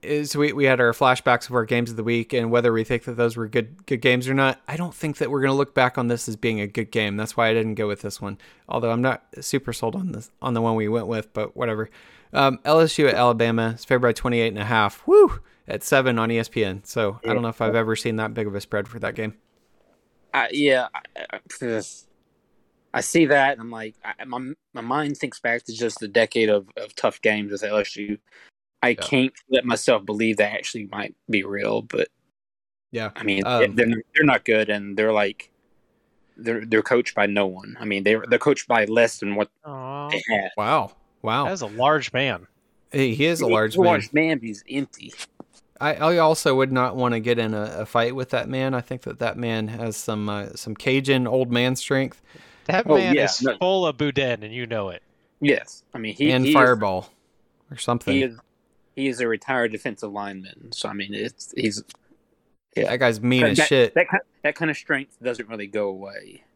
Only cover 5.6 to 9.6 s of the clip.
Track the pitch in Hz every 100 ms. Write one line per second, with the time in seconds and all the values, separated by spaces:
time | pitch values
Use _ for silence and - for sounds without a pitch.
5.6 | 139 - 127 131 120 117 - 107 117 110
6.6 | 104 104 107 117 107 101 107 - 113 113
7.6 | 110 107 104 101 104 - 101 98 - _
8.6 | - 127 117 117 127 120 _ - 135 139